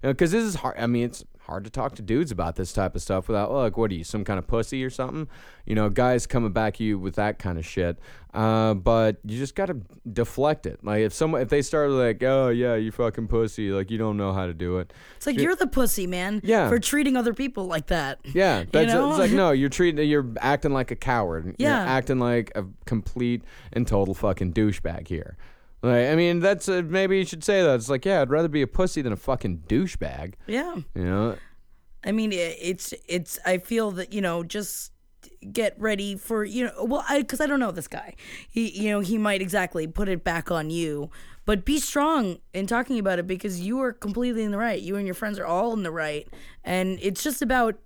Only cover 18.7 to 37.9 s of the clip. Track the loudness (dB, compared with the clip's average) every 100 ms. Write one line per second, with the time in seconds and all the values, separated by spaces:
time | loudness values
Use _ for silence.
18.7 | 4 6 6 4 4 4 6 6 4 2
19.7 | 2 2 4 4 4 2 -2 2 2 2
20.7 | 0 0 -4 0 2 2 -2 -4 0 2
21.7 | 2 2 0 2 0 2 2 0 -6 -8
22.7 | -10 -4 -2 -2 -2 -2 -2 -6 -18 -8
23.7 | -2 2 2 2 0 0 0 0 2 0
24.7 | 0 -4 -6 -6 -8 -8 -14 -18 -20 -20
25.7 | -4 2 4 6 4 4 4 2 2 0
26.7 | -2 0 0 2 2 0 -4 2 4 6
27.7 | 4 2 0 2 2 4 2 2 2 0
28.7 | 2 0 2 -2 -2 -2 -2 -2 -4 0
29.7 | 0 2 -2 -6 -6 -10 -12 -6 -4 -4
30.7 | -6 -8 -4 -2 0 0 -4 -12 -20 -20
31.7 | -20 _ -10 -4 -2 0 -2 -4 -4 -6
32.7 | -4 -6 -12 -6 -4 -4 -6 0 0 0
33.7 | -2 0 -4 -6 -2 -2 -2 -4 -6 -8
34.7 | -8 -12 -18 _ _ -20 -20 -10 -2 -2
35.7 | 0 -2 -2 -4 -8 -4 -4 -2 -2 -4
36.7 | -4 -2 -2 0 0 0 -2 0 0 0
37.7 | -4 -8